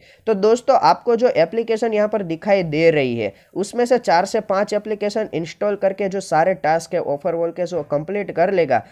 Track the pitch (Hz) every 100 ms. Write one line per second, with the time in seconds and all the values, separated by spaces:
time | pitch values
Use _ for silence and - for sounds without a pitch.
0 | _ _ - 202 214 240 - 254 311 -
1 | 240 226 247 - 170 226 226 220 233 214
2 | 208 214 170 160 202 196 170 147 165 151
3 | 127 117 104 - _ 156 202 233 240 247
4 | 220 170 196 226 208 190 208 208 214 208
5 | 208 220 214 151 165 - 208 202 190 190
6 | 196 196 180 156 175 185 151 165 165 175
7 | - 143 180 165 170 170 175 175 147 147
8 | 156 208 185 160 185 190 151 117 -